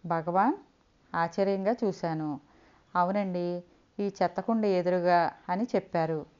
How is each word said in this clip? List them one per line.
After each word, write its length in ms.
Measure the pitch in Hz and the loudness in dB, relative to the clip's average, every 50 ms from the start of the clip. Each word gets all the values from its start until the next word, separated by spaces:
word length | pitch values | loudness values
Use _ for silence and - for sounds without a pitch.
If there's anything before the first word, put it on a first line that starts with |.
| - | -4
"భగవాన్?" 480 | 170 170 165 156 175 170 185 202 247 359 403 - _ _ _ _ _ _ _ _ _ - | -2 -4 -2 -2 0 0 2 2 2 0 -2 -8 _ _ _ _ _ _ _ _ _ -2
ఆశ్చర్యంగా 600 | 165 165 170 - - 196 196 196 196 190 202 247 240 240 | -2 -2 -2 0 0 0 0 0 0 0 0 0 0 0
చూశాను. 560 | 202 185 - - 165 160 156 156 151 147 - _ _ _ _ _ _ _ _ _ _ - | -2 -2 -2 -4 -4 -2 -2 -4 -4 -6 -8 _ _ _ _ _ _ _ _ _ _ 0
"అవునండి, 680 | 180 175 180 196 208 202 190 180 180 175 175 175 175 175 _ _ _ _ _ _ - | 0 0 2 0 -2 -2 -2 -2 -2 -2 -2 -4 -6 -8 _ _ _ _ _ _ -4
ఈ 120 | 202 202 196 - 185 | -4 -4 0 0 0
చెత్తకుండి 440 | 175 175 - 190 - 226 226 214 | 0 0 -2 -2 0 0 2 2
ఎదురుగా" 640 | 208 190 180 175 180 180 180 170 180 175 175 165 - - - - - | 2 2 2 2 2 2 2 4 4 4 4 4 2 -2 -8 -6 -4
అని 180 | 180 190 233 247 - | -2 -2 -2 0 0
చెప్పారు. 500 | 196 - - - 170 160 160 160 156 147 - _ | -2 -2 0 -2 0 0 0 -2 -4 -6 -10 _